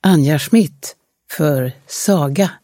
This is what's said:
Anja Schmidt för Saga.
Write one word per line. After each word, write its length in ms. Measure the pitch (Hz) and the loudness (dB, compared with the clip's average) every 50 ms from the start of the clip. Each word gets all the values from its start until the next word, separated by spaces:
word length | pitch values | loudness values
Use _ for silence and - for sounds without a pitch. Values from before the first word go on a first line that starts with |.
Anja 380 | - 190 185 156 139 143 156 143 | 2 2 2 4 2 2 0 -2
Schmidt 560 | - - - 226 202 139 - _ - - - _ _ _ _ _ _ _ | 0 2 2 2 2 2 -4 _ -20 -20 -20 _ _ _ _ _ _ _
för 400 | - - 156 151 143 131 127 127 - - _ | -6 -4 -2 -2 0 -2 -4 -6 -8 -12 _
Saga. 640 | _ - - - 202 196 175 143 139 139 165 196 175 - - | _ -12 -6 -2 0 0 0 0 -2 0 0 -2 -2 -2 -12